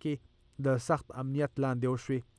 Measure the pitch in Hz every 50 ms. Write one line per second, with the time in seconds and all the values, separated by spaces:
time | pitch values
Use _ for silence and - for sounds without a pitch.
0 | - 156 147 139 - - _ _ _ _ _ - 135 139 131 120 - - 165 -
1 | - - - 127 131 135 135 143 147 139 - 139 135 131 127 123 123 127 131 120
2 | - - 135 123 - _ _